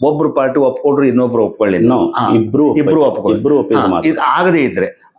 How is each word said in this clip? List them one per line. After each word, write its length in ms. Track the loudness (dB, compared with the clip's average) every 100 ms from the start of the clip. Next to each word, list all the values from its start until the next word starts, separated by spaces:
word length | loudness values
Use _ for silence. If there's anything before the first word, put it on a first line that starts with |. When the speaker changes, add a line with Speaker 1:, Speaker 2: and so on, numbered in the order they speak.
Speaker 1:
ಒಬ್ರು 280 | -2 0 -2
ಪಾರ್ಟಿ 300 | 0 0 0
ಒಪ್ಕೊಂಡ್ರು, 460 | 0 0 0 2 2
ಇನ್ನೊಬ್ರು 400 | 2 0 0 -2
ಒಪ್ಕೊಳ್ಳಿಲ್ಲ. 460 | 0 0 2 2
Speaker 2:
No, 60 | 2
Speaker 1:
ಹಾ. 380 | 0 -2 0 0
Speaker 2:
ಇಬ್ರು 300 | 0 0 2
ಒಪ್ಬೇಕು. 240 | 2 2
Speaker 1:
ಇಬ್ರು 160 | 2 0
ಒಪ್ಕೊಳ್ಳಿ. 340 | 0 -2 -2
Speaker 2:
ಇಬ್ರು 200 | 0 0
ಒಪ್ಪಿದ್ರೆ 260 | 0 0 0
Speaker 1:
ಹಾ, 40 |
Speaker 2:
ಮಾತ್ರ. 180 | 0 -2
Speaker 1:
ಇದು 140 | -2
ಆಗದೇ 380 | 0 0 0 0
ಇದ್ರೆ 500 | 0 -2 -6 -8 _